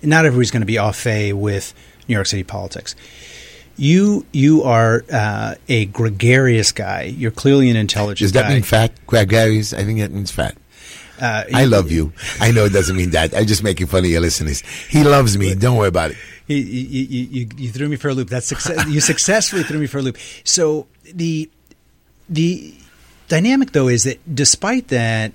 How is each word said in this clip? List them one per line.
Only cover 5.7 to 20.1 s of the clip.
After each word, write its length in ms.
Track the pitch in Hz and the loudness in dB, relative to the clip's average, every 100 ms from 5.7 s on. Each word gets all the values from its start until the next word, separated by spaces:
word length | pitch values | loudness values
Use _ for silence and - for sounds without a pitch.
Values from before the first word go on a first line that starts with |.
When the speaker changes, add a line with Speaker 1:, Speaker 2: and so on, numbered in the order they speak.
| 120 101 | -2 -2
Speaker 1:
gregarious 840 | 104 113 98 117 127 131 113 101 | -2 -4 0 4 4 4 2 0
guy. 320 | - 95 95 | -2 -6 -6
You're 280 | - 123 120 | -8 -6 -6
clearly 380 | - 139 139 127 | -2 4 4 4
an 40 | 113 | 2
intelligent 440 | 104 107 104 101 | 0 -2 -4 -2
Speaker 2:
Does 120 | 101 | 0
that 100 | 101 | 2
Speaker 1:
guy. 100 | 127 | 2
Speaker 2:
mean 100 | 135 | 0
fat? 280 | 107 110 113 - - | 2 2 2 -2 0
Gregarious? 680 | 117 101 110 113 110 107 | 0 4 2 2 0 -2
I 100 | - | -4
think 160 | 101 110 | -4 -2
that 120 | 104 | -4
means 200 | 90 98 | -6 -8
fat. 240 | - 62 - _ _ - - - - | -6 -6 -8 _ _ -20 -20 -20 -6
Speaker 1:
Uh, 240 | 123 110 - | -4 -4 -2
Speaker 2:
I 100 | 123 | 2
Speaker 1:
you 60 | 131 | 4
Speaker 2:
love 220 | 107 80 | 4 2
you. 220 | 82 78 - - - | 0 -2 -6 -12 -2
I 120 | 110 | 2
know 140 | 117 104 | 4 4
it 60 | |
doesn't 240 | 98 82 92 | 2 0 -2
mean 140 | 90 | 0
that. 260 | 80 80 95 | 0 0 0
I'm 120 | 107 | 0
just 160 | 107 | 0
making 240 | 107 90 85 | -2 -2 0
fun 180 | 95 90 | 0 2
of 40 | |
your 120 | 82 | 2
listeners. 400 | 85 - 76 67 | 0 -2 -4 -6
He 420 | - - - 151 | -10 -16 -2 2
loves 340 | 143 143 123 101 | 6 6 4 2
me. 180 | 95 95 | 0 0
Don't 200 | 117 123 | 2 2
worry 120 | 101 | 2
about 240 | 87 80 | 0 -2
it. 60 | - - - - | -6 -16 -20 -4
Speaker 1:
You, 100 | 147 | -4
you, 440 | 104 123 131 131 | -2 -6 -6 -6
you, 260 | 131 127 127 | -4 -6 -6
you, 180 | 127 117 131 | -6 -8 -8
you 120 | 127 | -10
threw 200 | 110 147 | -6 -4
me 60 | 143 | -4
for 140 | 143 | -4
a 40 | |
loop. 160 | 131 127 | -4 -4
That's 160 | 127 - | -6 -6
success. 400 | 135 - 165 151 | -8 -6 -4 -2
You 140 | 151 | 0
successfully 640 | - 156 - 214 190 190 | 0 0 2 0 0 -4
threw 160 | 143 151 | -4 -4
me 80 | 143 | -4
for 100 | 139 | -4
a 40 | |
loop. 160 | 131 | -6